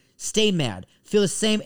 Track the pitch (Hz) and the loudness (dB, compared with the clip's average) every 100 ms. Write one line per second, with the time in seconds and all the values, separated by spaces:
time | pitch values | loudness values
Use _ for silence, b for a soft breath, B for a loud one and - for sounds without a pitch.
0 | b b - 208 214 180 127 92 - b | b b -4 0 2 2 -2 -4 -14 b
1 | - 208 202 - 214 214 | -2 2 2 0 0 0